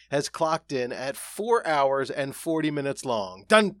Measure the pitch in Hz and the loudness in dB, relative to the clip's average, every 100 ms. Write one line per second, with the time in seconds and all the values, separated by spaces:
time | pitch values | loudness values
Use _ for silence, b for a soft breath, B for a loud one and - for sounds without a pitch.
0 | b 143 - - 156 160 - 135 120 104 | b -2 -2 -2 0 0 -2 -2 -2 -4
1 | 135 110 - - 226 233 165 147 135 135 | -6 -8 -10 -6 2 2 4 4 4 2
2 | 131 151 139 - 165 160 151 147 139 131 | 0 -2 -4 -4 -2 0 0 0 -2 -4
3 | 135 110 95 92 - 214 202 - | -2 -2 -2 -8 4 4 4 0